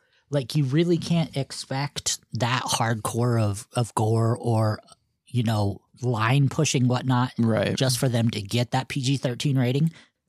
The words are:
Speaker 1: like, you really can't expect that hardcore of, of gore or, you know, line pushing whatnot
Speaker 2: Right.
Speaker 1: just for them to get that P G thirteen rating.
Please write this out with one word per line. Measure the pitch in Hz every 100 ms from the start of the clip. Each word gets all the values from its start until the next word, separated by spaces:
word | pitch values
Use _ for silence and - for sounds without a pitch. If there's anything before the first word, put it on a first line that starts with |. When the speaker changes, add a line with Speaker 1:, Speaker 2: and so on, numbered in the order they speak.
| _ _ -
Speaker 1:
like, | 143 117 151
you |
really | 131 151 175 165
can't | - 170 143 139
expect | 135 - - 135 143 - - - _
that | 110 120 123
hardcore | - - 113 110 - 113 123 117
of, | 104 101 -
of | 120 110
gore | - 110 113 113 123
or, | 117 110 107 104 - - _ _ _
you | 120
know, | 113 110 98 - _ -
line | 123 107 113 139 135
pushing | - 143 135 123
whatnot | 123 131 123 127 -
Speaker 2:
Right. | 113 107 101 -
Speaker 1:
just | 131 123
for | 135
them | 117 113
to | 104
get | 98 120 120
that | 131 -
P | 143
G | 127 139
thirteen | 131 120 151 131
rating. | 123 139 165 - - _